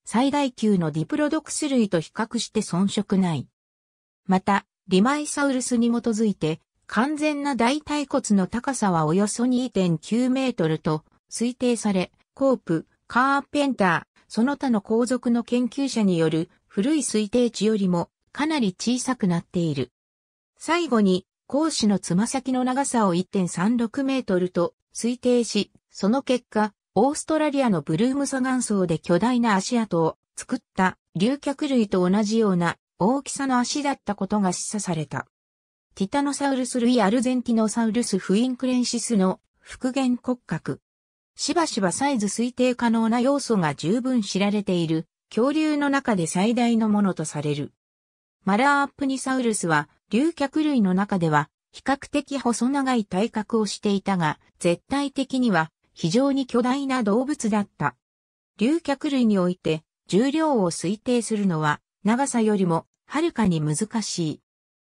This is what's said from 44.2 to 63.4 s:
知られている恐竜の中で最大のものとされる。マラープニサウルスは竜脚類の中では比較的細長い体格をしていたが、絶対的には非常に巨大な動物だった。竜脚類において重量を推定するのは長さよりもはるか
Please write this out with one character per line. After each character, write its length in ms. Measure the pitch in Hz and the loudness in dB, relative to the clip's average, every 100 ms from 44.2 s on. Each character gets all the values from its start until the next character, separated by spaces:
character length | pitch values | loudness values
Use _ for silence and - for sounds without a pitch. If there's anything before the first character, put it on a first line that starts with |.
知 160 | 196 185 | 0 -2
ら 120 | 202 | 0
れ 120 | 208 | 0
て 100 | 196 | -2
い 120 | 175 160 | -2 0
る 200 | 160 - _ _ | -2 -4 _ _
恐 220 | 214 269 | -2 0
竜 240 | 302 311 294 | 2 0 0
の 140 | 285 | 0
中 260 | 277 269 196 | 0 0 -2
で 100 | 160 | 0
最 280 | 180 214 | 0 0
大 220 | 240 233 226 | 2 2 2
の 120 | 220 | 2
も 140 | 208 | 2
の 120 | 196 | 2
と 100 | 170 | 0
さ 180 | 156 151 | -6 -4
れ 120 | 147 | -4
る。 180 | 147 139 _ _ _ _ _ _ _ | -4 -6 _ _ _ _ _ _ _
マ 120 | 190 208 | -2 2
ラ 280 | 277 285 277 | 2 2 0
ー 40 | - | -4
プ 80 | |
ニ 140 | 277 269 | -4 -4
サ 180 | 262 262 | -2 -2
ウ 60 | |
ル 120 | 233 | 0
ス 140 | 214 170 | -2 0
は 200 | 151 151 _ - | 0 -2 _ -4
竜 220 | 220 320 | 0 0
脚 300 | - 277 311 | 0 -2 0
類 180 | 302 269 | 0 2
の 140 | 190 | 2
中 240 | 185 202 190 | 2 0 0
で 100 | 165 | 2
は 220 | 147 147 _ _ | 2 0 _ _
比 100 | - | -10
較 240 | - 277 - | -4 -4 -2
的 300 | 294 - 269 | -6 -4 -4
細 300 | 240 226 240 | -4 -2 -2
長 240 | 277 262 | 0 0
い 100 | 247 | 0
体 260 | 202 185 226 | -2 -2 -2
格 280 | 220 202 226 | -4 -2 -2
を 60 | 208 | -2
し 140 | - | -2
て 100 | 208 | -2
い 100 | 202 | -2
た 160 | 196 185 | 0 0
が、 220 | 151 - _ - | 0 -4 _ -4
絶 240 | 175 170 - | -2 -2 -2
対 240 | 277 277 | -4 -2
的 260 | - 262 262 | -4 -4 0
に 120 | 247 | 2
は 200 | 170 160 _ _ | 2 0 _ _
非 160 | - 170 | -6 0
常 240 | 220 277 | 2 2
に 140 | 269 254 | 0 -2
巨 160 | 233 | -2
大 240 | 247 277 269 | 0 -2 -2
な 160 | 262 | -2
動 220 | 208 220 | 0 0
物 260 | 269 302 214 | -2 -4 -2
だ 100 | 208 | -2
っ 80 | 202 - | -4 -2
た。 180 | 147 - _ _ _ _ _ - | -4 -4 _ _ _ _ _ -2
竜 220 | 226 330 | 0 0
脚 300 | - 277 311 | -2 -4 -2
類 160 | 269 226 | 0 2
に 120 | 196 | 2
お 100 | 180 | 0
い 80 | 180 | -2
て 260 | - 156 _ _ - | -4 -4 _ _ -2
重 240 | 180 269 | 2 2
量 300 | 311 311 247 | 0 2 2
を 100 | 175 | 0
推 280 | - 165 214 | -2 -6 -4
定 220 | - 240 | 0 -2
す 160 | 220 214 | 0 0
る 100 | 196 | 0
の 140 | 160 | 0
は 200 | 151 147 _ _ | -2 -2 _ _
長 220 | 202 240 277 | -2 0 0
さ 140 | 240 | 0
よ 160 | 214 208 | 2 2
り 80 | |
も 220 | 180 165 - _ - | 0 0 -4 _ -8
は 140 | 285 | -2
る 120 | 330 | -2
か 140 | - | 0